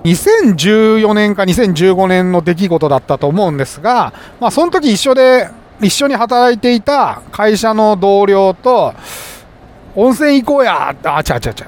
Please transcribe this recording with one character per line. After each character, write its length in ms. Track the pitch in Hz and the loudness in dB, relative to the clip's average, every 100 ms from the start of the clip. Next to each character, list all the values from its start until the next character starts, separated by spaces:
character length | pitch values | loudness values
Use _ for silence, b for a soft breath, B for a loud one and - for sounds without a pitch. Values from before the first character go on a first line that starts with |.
二 100 | 170 | 0
千 420 | 175 392 453 294 170 | 0 2 2 2 2
十 440 | 160 214 220 220 | 2 2 4 2
四 120 | 214 | 2
年 220 | 208 208 | 2 0
か 100 | 202 | 0
二 100 | 185 | -2
千 200 | 180 214 | 0 0
十 180 | 156 185 | 2 2
五 140 | 180 190 | 2 0
年 240 | 185 180 | 0 0
の 100 | 180 | -2
出 140 | 170 | -2
来 140 | 170 196 | -2 -2
事 200 | 165 151 | 0 0
だ 100 | 131 | -2
っ 40 | |
た 160 | - 139 | -2 -4
と 80 | 143 | -2
思 220 | 175 190 | 0 -2
う 20 | |
ん 60 | 147 | -2
で 80 | |
す 160 | 135 - | -8 -6
が、 320 | 196 247 131 B B B | -2 -2 -2 B B B
ま 80 | 240 | -4
あ、 40 | |
そ 120 | - | 0
の 60 | 339 | -2
時 220 | 370 294 | 0 0
一 80 | 202 | 0
緒 140 | 277 | 0
で、 340 | 262 262 254 185 - - - | 2 4 2 0 -12 -20 -4
一 100 | 208 | -2
緒 160 | - 285 | 0 -2
に 80 | |
働 400 | 240 226 247 247 | -2 0 2 2
い 60 | 240 | 2
て 160 | 247 240 | 0 0
い 60 | |
た 380 | 240 285 220 - - | 0 0 -2 -4 -14
会 260 | - 214 214 | -2 0 0
社 160 | 226 | -2
の 220 | 214 214 202 | 0 0 2
同 300 | 196 196 202 | 2 2 2
僚 280 | 196 190 | 2 2
と、 400 | 185 254 240 143 - B B B B B - - - - - | 0 0 0 0 -4 B B B B B -20 -20 -20 -10 0
「温 160 | 240 | 0
泉 280 | 247 302 277 | 2 2 0
行 60 | 233 | 0
こ 120 | 285 | 0
う 60 | |
や」、 300 | 240 165 139 135 | 0 0 -4 -6
あ、 180 | 160 147 156 | -4 -4 -4
違 40 | |
う 80 | 120 | -4
違 40 | 120 | -6
う 20 | |
違 0 | |
う。 40 | - | -10